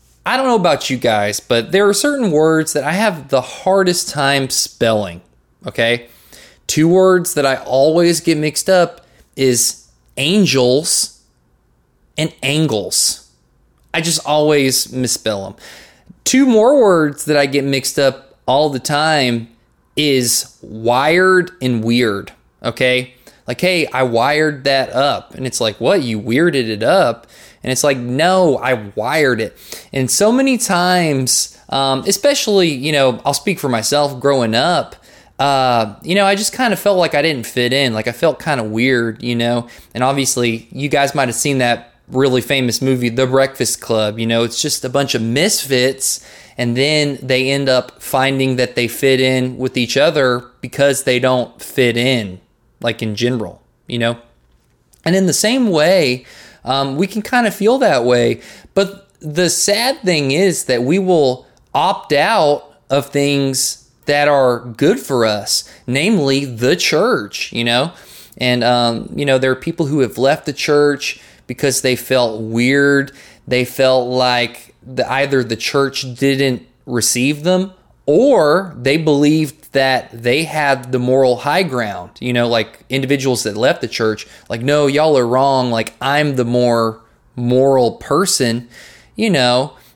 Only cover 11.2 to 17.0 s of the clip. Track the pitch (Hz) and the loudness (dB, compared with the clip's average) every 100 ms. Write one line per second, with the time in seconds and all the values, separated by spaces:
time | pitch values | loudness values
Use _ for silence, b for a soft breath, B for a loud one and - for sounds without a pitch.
11.2 | _ _ _ _ _ _ _ _ _ - | _ _ _ _ _ _ _ _ _ -6
12.2 | 156 - 135 147 156 107 92 - - - | -6 -4 -4 0 0 -2 -2 -2 -2 -4
13.2 | - _ _ _ _ _ _ 165 165 156 | -14 _ _ _ _ _ _ -6 -4 -4
14.2 | - 151 151 147 135 127 - 127 120 - | 0 2 4 4 2 0 -4 -4 -4 -4
15.2 | 110 101 98 - B B B B B - | -4 -6 -8 -16 B B B B B -10
16.2 | - 254 269 220 233 285 214 170 | 0 2 4 4 6 6 6 4